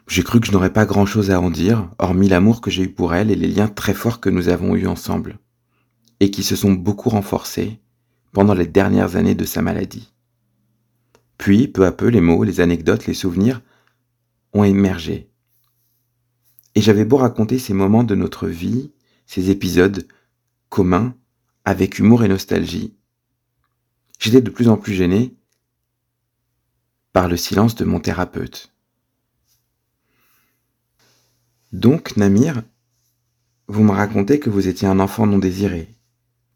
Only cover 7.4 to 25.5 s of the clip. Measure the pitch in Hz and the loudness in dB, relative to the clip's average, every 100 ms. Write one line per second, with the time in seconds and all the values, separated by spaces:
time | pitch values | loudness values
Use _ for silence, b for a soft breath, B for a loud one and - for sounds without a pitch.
7.4 | - - 92 110 _ _ _ _ _ 98 | -6 -8 -8 -10 _ _ _ _ _ 2
8.4 | 101 92 82 95 98 98 95 92 92 92 | 4 2 0 0 2 2 0 0 0 0
9.4 | - 87 90 87 95 107 - _ _ _ | -4 -4 -4 -4 -8 -12 -20 _ _ _
10.4 | _ _ _ _ _ _ _ _ _ - | _ _ _ _ _ _ _ _ _ -6
11.4 | - 101 139 - 92 87 104 117 85 85 | 0 2 2 2 0 2 0 2 4 2
12.4 | 110 90 87 85 82 113 - 85 95 85 | 0 0 0 0 0 -2 -2 -6 -4 0
13.4 | 107 123 - _ _ _ _ _ _ _ | 0 -2 -10 _ _ _ _ _ _ _
14.4 | _ 104 101 98 98 87 78 - - _ | _ 0 2 4 2 -2 -8 -10 -12 _
15.4 | _ _ _ _ _ _ _ _ _ _ | _ _ _ _ _ _ _ _ _ _
16.4 | _ _ _ 110 110 104 107 135 127 120 | _ _ _ 0 4 4 4 2 2 0
17.4 | 107 127 - 95 98 110 117 95 90 - | -2 -4 -4 -2 2 2 2 -2 -4 -6
18.4 | 101 85 92 117 147 _ _ _ _ - | -8 -6 -6 -6 -8 _ _ _ _ -4
19.4 | 92 98 92 85 95 95 - b b _ | -2 0 0 2 2 0 -12 b b _
20.4 | _ _ _ - 90 90 123 123 _ _ | _ _ _ -2 0 0 -2 -6 _ _
21.4 | _ _ - 90 95 - 104 117 104 95 | _ _ -4 -2 -2 2 4 4 4 0
22.4 | - 90 82 87 - - _ _ _ _ | -2 -4 -4 -8 -10 -14 _ _ _ _
23.4 | _ _ _ _ _ _ _ - 110 127 | _ _ _ _ _ _ _ -8 4 4
24.4 | 123 - 120 104 - 95 90 98 127 - | 4 2 2 2 0 -2 0 0 -2 -8
25.4 | _ | _